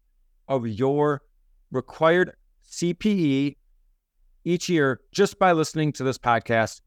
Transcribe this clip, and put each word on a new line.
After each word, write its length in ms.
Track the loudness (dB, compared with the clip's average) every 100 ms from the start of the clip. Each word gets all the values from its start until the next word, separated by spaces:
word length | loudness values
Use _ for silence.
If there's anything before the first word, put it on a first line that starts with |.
| _ _ _ _ -6
of 180 | -4 -4
your 560 | -2 0 2 0 -2 -8 _ _ _ _
required 600 | -8 -8 0 2 4 0 -4 _ _
C 320 | _ -6 -4
P 540 | -2 0 0 0 0 -2
E 100 | -6 _ _ _ _ _ _ _ _
each 240 | -4 -4 0
year 320 | 0 0 -2 _
just 280 | 0 0 2
by 120 | 2
listening 420 | 2 0 -2 -4
to 100 | -2
this 140 | -4 -2
podcast 640 | 0 0 0 0 0 -6